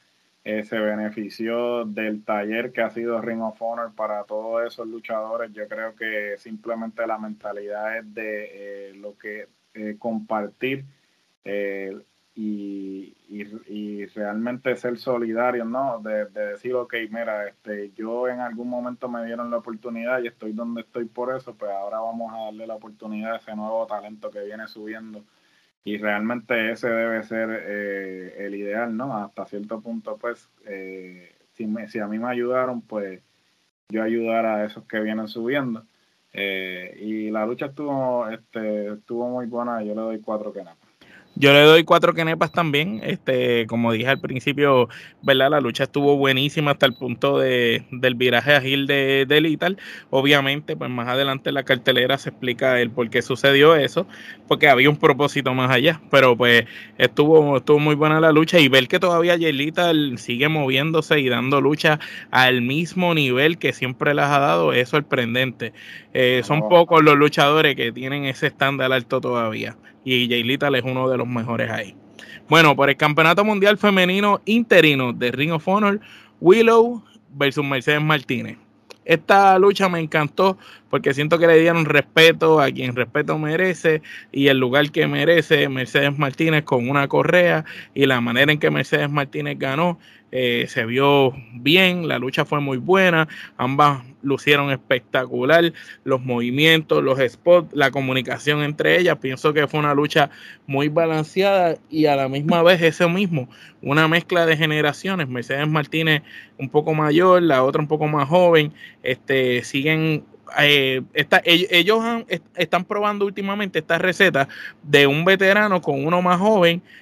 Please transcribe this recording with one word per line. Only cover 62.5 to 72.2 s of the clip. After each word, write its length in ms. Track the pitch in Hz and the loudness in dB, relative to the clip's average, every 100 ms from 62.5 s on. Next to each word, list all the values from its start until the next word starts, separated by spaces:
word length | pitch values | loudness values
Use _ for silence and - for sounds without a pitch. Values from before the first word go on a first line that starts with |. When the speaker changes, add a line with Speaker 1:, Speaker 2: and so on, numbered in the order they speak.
| 127 | 4
Speaker 2:
mismo 520 | 120 143 165 185 175 | 0 -2 -4 -2 0
nivel 440 | 165 139 123 151 170 | 2 2 2 2 0
que 140 | 147 | -2
siempre 400 | - 127 127 147 | -4 -6 -2 -2
las 200 | 143 143 | 0 2
ha 80 | 143 | 2
dado 320 | 143 170 160 | 2 2 2
es 160 | 123 123 | 0 0
sorprendente. 840 | 151 147 135 117 120 131 117 113 - - - - | -2 0 -2 -2 -2 -4 -6 -12 -12 -20 -20 -6
Eh, 260 | 131 127 127 | 0 2 2
son 200 | 117 151 | 0 -2
Speaker 1:
Oh. 40 | 214 | 4
Speaker 2:
pocos 360 | 175 170 165 | 4 6 6
los 120 | 156 143 | 6 6
luchadores 600 | 147 143 143 151 151 135 | 4 4 4 4 2 0
que 160 | 120 | -4
tienen 320 | 117 131 143 | -6 -8 -8
ese 240 | 139 131 147 | -8 -4 -6
estándar 440 | - 135 139 131 | -2 -2 0 0
alto 280 | 131 120 131 | -2 -2 -4
todavía. 560 | 123 120 113 110 110 - _ _ | -2 -2 -4 -6 -10 -14 _ _
Y 220 | - 127 123 | -4 -2 0
Jay 160 | 120 | -2
Lethal 320 | 117 139 143 | -2 -2 0
es 100 | 131 | 0
uno 260 | 123 127 131 | -2 -4 -2
de 80 | 127 | -2
los 80 | 120 | -4
mejores 440 | 120 117 117 117 | -6 -6 -4 -4
ahí. 240 | 110 104 - - - | -6 -10 -16 -20 -20